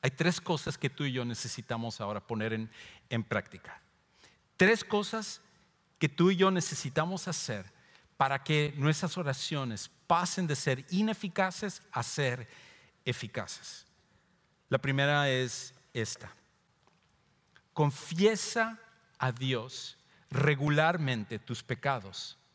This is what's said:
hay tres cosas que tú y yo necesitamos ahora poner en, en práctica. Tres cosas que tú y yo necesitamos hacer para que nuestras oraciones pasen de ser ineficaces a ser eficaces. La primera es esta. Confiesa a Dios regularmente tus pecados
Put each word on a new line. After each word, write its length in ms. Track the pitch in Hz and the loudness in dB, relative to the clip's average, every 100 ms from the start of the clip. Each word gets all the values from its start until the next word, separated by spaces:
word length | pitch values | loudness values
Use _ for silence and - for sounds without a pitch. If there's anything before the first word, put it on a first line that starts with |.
hay 80 | 143 | 0
tres 280 | - 170 170 | 2 2 2
cosas 380 | - 165 - - | 0 -2 -2 -4
que 100 | 139 | -4
tú 160 | - | -2
y 60 | 143 | -4
yo 140 | 127 | -2
necesitamos 760 | 120 113 117 - 107 117 117 - | -4 -4 -6 -8 -6 -6 -4 -6
ahora 200 | 101 104 | -6 -6
poner 320 | - 113 110 | -4 -4 -2
en, 180 | 110 110 - - - _ | -2 -6 -12 -20 -20 _
en 160 | 120 | -4
práctica. 560 | 110 107 - 92 - - _ _ _ _ - _ _ _ | 0 -2 -4 -16 -18 -20 _ _ _ _ -20 _ _ _
Tres 280 | 208 220 | 4 4
cosas 560 | - 208 196 226 214 - _ _ _ _ _ _ | 2 -2 -2 -6 -8 -12 _ _ _ _ _ _
que 100 | 156 | -2
tú 220 | - 175 | 6 4
y 60 | 185 | 8
yo 160 | 190 | 4
necesitamos 760 | 185 165 151 143 143 165 185 - | 4 0 -4 -2 0 0 -2 -4
hacer 460 | 170 - 107 95 _ - - _ _ | -4 -4 -6 -8 _ -20 -20 _ _
para 280 | 135 139 | 2 2
que 280 | - 151 147 147 | 2 2 2 2
nuestras 420 | 143 151 175 180 | 2 2 0 -2
oraciones 720 | 147 131 - 151 131 107 - _ _ | -2 -2 -2 -4 -4 -6 -10 _ _
pasen 400 | 170 180 - 175 | 2 4 0 0
de 80 | |
ser 320 | 139 - 131 - | 0 2 0 0
ineficaces 920 | 180 220 220 202 - 190 - 208 - - | 0 0 0 -4 0 -2 -2 -8 -8 -8
a 140 | - | -4
ser 440 | 117 - 135 123 113 - - - - _ | -4 0 0 -2 -8 -18 -20 -20 -20 _
eficaces. 800 | - 123 107 - 98 - - - - _ _ _ _ _ _ _ _ | -4 -4 -4 -8 -8 -10 -12 -16 -20 _ _ _ _ _ _ _ _
La 100 | 131 | -2
primera 500 | 135 135 143 147 143 | 0 2 2 4 2
es 460 | 127 127 - - - _ | 0 -2 -4 -8 -14 _
esta. 380 | 123 110 - - - _ _ _ _ _ _ _ _ _ _ _ _ _ | -4 -4 -4 -12 -20 _ _ _ _ _ _ _ _ _ _ _ _ _
Confiesa 1080 | - 147 135 - 165 208 214 - 233 226 226 - _ _ _ | 0 2 2 -6 4 4 4 0 0 -2 -4 -18 _ _ _
a 140 | 127 | -2
Dios 680 | 120 131 127 120 - - - _ _ _ | 0 -2 -2 -4 -10 -12 -14 _ _ _
regularmente 1080 | 131 139 143 147 147 156 175 143 120 101 110 | 2 2 4 4 4 4 4 0 -2 -4 -8
tus 240 | - 120 | -6 -8
pecados 720 | - 127 143 135 98 90 - - _ | -6 -4 -2 -2 -6 -12 -14 -16 _